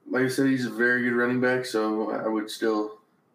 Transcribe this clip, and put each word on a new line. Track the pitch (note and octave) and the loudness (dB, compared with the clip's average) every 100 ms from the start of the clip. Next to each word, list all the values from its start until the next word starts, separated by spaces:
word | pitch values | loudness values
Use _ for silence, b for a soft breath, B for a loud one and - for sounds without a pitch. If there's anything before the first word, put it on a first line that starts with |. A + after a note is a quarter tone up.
| - | -4
like | B2 C3 | 0 0
I | |
said, | C3+ C3+ | 2 2
he's | C3 B2 | 2 -2
a | |
very | G#2+ A#2+ B2 | 0 2 2
good | A#2+ | 0
running | A#2+ B2 B2+ | 0 0 2
back, | B2+ B2+ B2+ | 2 0 0
so | A2 G#2+ G#2+ G#2+ | 0 0 0 -2
I | - A2 | -2 -2
would | G#2+ G#2 | -2 -4
still | - A2+ G#2+ G#2+ - _ _ _ | -2 0 0 -2 -8 _ _ _